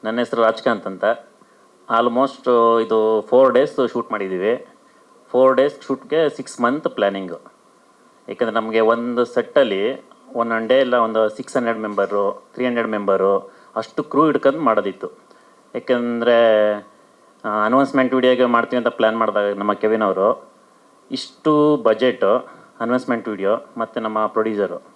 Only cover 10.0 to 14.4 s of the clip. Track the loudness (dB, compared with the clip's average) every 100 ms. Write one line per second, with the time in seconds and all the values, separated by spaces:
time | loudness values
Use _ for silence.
10 | -14 -20 -12 -6 -2 -2 2 2 2 0
11 | 0 0 0 -2 -6 -4 -2 -4 -6 -2
12 | -2 0 -2 -4 _ -6 -4 -2 -2 -2
13 | 0 2 2 0 -4 -20 -12 -10 -8 -8
14 | -4 0 2 2